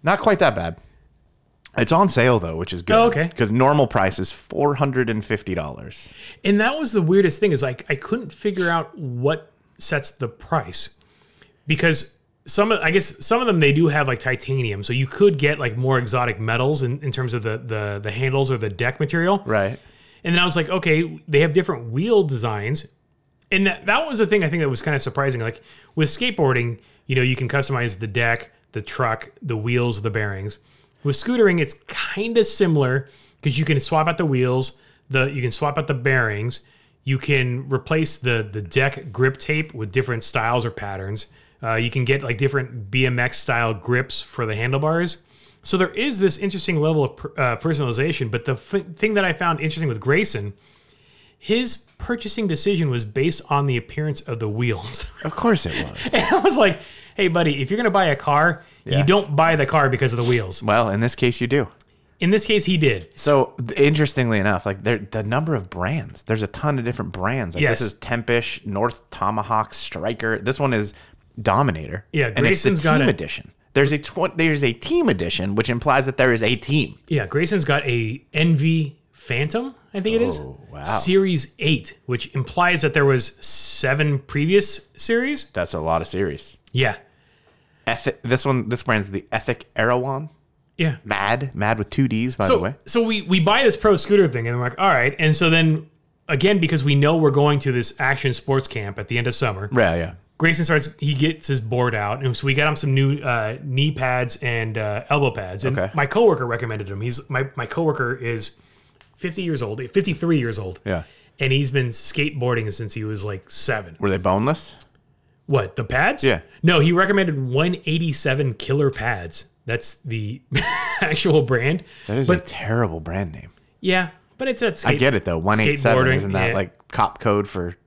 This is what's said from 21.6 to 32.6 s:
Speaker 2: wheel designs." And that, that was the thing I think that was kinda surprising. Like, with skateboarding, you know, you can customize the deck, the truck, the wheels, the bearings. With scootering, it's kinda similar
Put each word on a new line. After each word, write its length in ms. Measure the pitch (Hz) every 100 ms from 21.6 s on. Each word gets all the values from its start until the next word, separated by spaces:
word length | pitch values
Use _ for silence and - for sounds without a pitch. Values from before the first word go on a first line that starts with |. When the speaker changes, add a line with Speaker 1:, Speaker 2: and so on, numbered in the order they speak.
| 175 135 117
Speaker 2:
wheel 320 | 123 208 220
designs." 640 | 165 127 113 107 104 151 - _ _ _ _ _ _
And 160 | 196 196
that, 200 | 175 185
that 200 | 233 320
was 120 | 240
the 80 | 202
thing 160 | 208
I 40 | 160
think 100 | 170
that 60 | 147
was 140 | 120
kinda 160 | - 143
surprising. 400 | 135 - 139 123
Like, 220 | 113 - _ - _
with 140 | - 151
skateboarding, 680 | - 247 - 143 123 120 110 _ _ -
you 80 | 131
know, 60 |
you 140 | 127 127
can 120 | 123
customize 500 | 143 135 127 120 95
the 80 | 107
deck, 440 | 101 120 117 - _ _
the 100 | 113
truck, 480 | 104 - 123 110 - _
the 160 | 165 113
wheels, 460 | 113 120 120 104
the 80 | 107
bearings. 480 | 107 104 95 101 - _ _ _ _
With 120 | 143 135
scootering, 440 | - 247 208 175
it's 140 | 147 - -
kinda 560 | - - - 226 233
similar 640 | 214 -